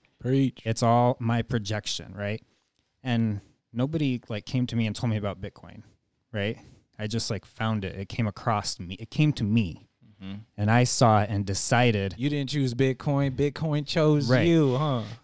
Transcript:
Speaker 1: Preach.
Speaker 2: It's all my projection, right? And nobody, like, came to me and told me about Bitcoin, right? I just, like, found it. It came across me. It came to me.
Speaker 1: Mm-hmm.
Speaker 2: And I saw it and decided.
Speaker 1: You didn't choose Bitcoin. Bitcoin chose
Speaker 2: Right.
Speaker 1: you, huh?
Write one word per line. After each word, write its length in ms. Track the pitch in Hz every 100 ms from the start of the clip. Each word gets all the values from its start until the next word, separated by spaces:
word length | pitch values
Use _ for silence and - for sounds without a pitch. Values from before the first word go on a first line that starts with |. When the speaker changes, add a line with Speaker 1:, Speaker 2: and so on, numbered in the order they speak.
| _ _
Speaker 1:
Preach. 420 | 123 135 131 -
Speaker 2:
It's 180 | 113 110
all 360 | 117 120 120 131
my 220 | 113 117
projection, 720 | 113 120 98 107 - - 82 95
right? 260 | 101 107 - _ _ _ _ _
And 380 | 131 117 113 101 - _ _
nobody, 480 | 117 135 160 143 123 -
like, 160 | 104 -
came 200 | 131 123
to 80 | 113
me 120 | 113
and 80 | 104
told 160 | 120
me 60 | 107
about 240 | 101 92
Bitcoin, 420 | 98 - 85 104 - _ _ _ _
right? 260 | 107 101 117 - - _ -
I 80 | 110
just, 240 | 113 -
like, 160 | 98 -
found 400 | - 113 110 95
it. 100 | -
It 140 | 98
came 160 | - 110
across 540 | - - 104 - -
me. 160 | 85 95
It 160 | 117
came 220 | - 151
to 100 | -
me. 440 | 107 113 95 - _ _ _ _
Speaker 1:
Mm-hmm. 160 | 95 101 113 -
Speaker 2:
And 140 | 104
I 140 | 117 123
saw 360 | - 123 107
it 80 | 101
and 160 | 101 98
decided. 680 | 98 - 120 123 107 98 85
Speaker 1:
You 120 | 139
didn't 200 | 147 131
choose 240 | 143 131
Bitcoin. 640 | 120 135 127 - 139 139 131
Bitcoin 500 | 143 143 160 147 143
chose 440 | 175 156 147 117
Speaker 2:
Right. 180 | 127 170
Speaker 1:
you, 300 | 165 143 127
huh? 260 | 151 127 107 113